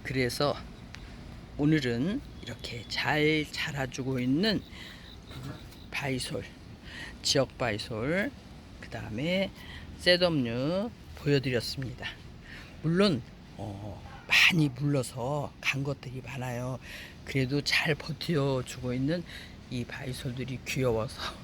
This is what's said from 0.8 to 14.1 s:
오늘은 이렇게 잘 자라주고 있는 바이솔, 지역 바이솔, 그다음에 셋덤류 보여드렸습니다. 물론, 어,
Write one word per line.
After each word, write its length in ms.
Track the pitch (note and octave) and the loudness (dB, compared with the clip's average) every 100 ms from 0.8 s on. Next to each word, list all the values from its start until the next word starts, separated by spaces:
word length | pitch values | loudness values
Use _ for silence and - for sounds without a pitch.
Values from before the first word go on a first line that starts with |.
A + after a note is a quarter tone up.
| - - - - - - - - | -14 -14 -14 -14 -12 -14 -12 2
오늘은 640 | D3 D#3 B2+ A#2 C#3 C4 - - | 6 6 4 2 2 0 -4 -12
이렇게 400 | - - - A#2+ - | -10 -8 -8 -8 -6
잘 560 | - B2+ D3 D3+ D#3 D3 | -2 2 4 6 4 0
자라주고 680 | - - C#3+ C3 - B2+ C3 | -4 -4 -2 -2 -2 -2 0
있는 420 | B2 C#3 G#3+ F#3+ - - - - - - - C3 C3+ - - - - | 4 4 4 2 -2 -14 -14 -14 -16 -16 -14 -10 -10 -10 -12 -14 -8
바이솔, 520 | - C#3 C3 - B2 - - - - - - - - | -4 -2 -2 -2 -4 -6 -12 -16 -14 -12 -10 -10 -4
지역 360 | - C#3+ B2 - | 4 4 4 2
바이솔, 720 | B2 G#2 - A2 B2+ F3+ A#3+ - - - - - | 0 0 -2 -2 2 2 2 -4 -16 -16 -16 -14
그다음에 720 | - A2+ A2+ G#2+ D#3 F#3 F#3+ - - - - - | -10 -8 -6 -2 0 2 0 -4 -14 -14 -12 0
셋덤류 920 | - F3 F3+ D#3 A#2+ A#2 C#3 F#3 A3+ - - - | 6 8 8 6 2 2 2 2 0 -6 -16 -4
보여드렸습니다. 880 | D3 C#3+ C3 B2 - - B2+ - - - - - - - - - | 4 4 4 0 0 -4 -6 -6 -8 -10 -14 -16 -14 -14 -14 -4
물론, 400 | D#3 F3 G3+ D3+ - - - - | 2 6 6 4 -2 -14 -16 -10
어, 440 | G#2 G2 G#2 - - | -8 -8 -8 -10 -12